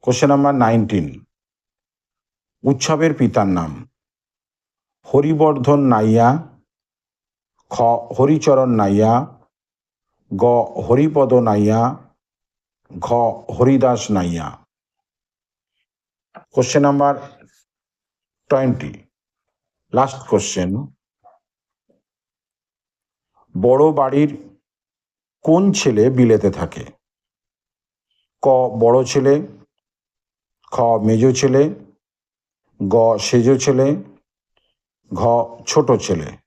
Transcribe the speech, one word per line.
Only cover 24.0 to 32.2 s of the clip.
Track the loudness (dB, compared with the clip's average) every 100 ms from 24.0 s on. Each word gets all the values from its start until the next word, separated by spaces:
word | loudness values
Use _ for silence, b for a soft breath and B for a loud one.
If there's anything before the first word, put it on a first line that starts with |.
| 0 0 0 -2 -20 _ _ _ _ _ _ _ _ _ 0
কোন | 2 2
ছেলে | 0 -2 2 0
বিলেতে | 2 2 2 0
থাকে? | -4 -10 -10 -18 _ _ _ _ _ _ _ _ _ _ _ _ _ _ _
ক | 0 2 0 2
বড় | 4 4 2
ছেলে, | 0 2 0 -2 -18 _ _ _ _ _ _ _ _ _ _ _
খ | -2 0 0
মেজ | 0 2 2 2
ছেলে, | 0 2 0 -4 -20 _ _ _